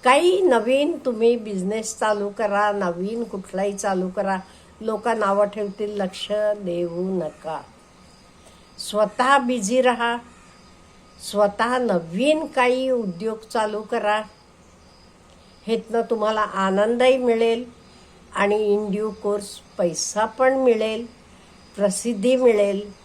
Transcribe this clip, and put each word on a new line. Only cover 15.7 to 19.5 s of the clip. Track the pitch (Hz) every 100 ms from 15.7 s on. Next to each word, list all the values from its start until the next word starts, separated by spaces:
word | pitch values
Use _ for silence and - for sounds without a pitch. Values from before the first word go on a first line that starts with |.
| 226 - 226
तुम्हाला | 226 226 214 220
आनंदही | 202 196 190 190 220 240 254 262
मिळेल | 247 226 226 233 247 - - - - - - -
आणि | 202 208 208 208
in | 214
due | 196 214 202 202
course | 208 196